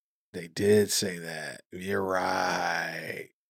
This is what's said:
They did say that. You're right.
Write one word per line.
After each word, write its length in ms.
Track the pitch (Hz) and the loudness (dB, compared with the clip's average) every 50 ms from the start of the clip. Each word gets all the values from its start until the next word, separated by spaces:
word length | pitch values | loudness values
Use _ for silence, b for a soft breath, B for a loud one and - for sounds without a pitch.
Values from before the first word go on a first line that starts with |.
| _ _ _ _ _ _ - | _ _ _ _ _ _ -12
They 140 | 90 82 85 | -12 -12 -10
did 440 | 82 - 101 101 107 107 101 95 | -4 2 4 6 8 8 6 4
say 260 | - - 104 95 87 85 | 2 0 0 -2 -4 -6
that. 420 | 82 82 82 80 76 71 - - - _ | -8 -8 -8 -8 -8 -8 -10 -12 -16 _
You're 320 | - 92 92 98 101 98 95 | -14 -10 -6 -2 -2 0 0
right. 1300 | 95 92 92 92 92 92 92 92 90 90 87 87 87 85 85 82 82 82 82 80 - - - - - _ _ _ _ | 0 0 0 2 2 0 0 0 0 0 0 0 0 0 -2 -2 -4 -6 -8 -8 -8 -8 -10 -10 -14 _ _ _ _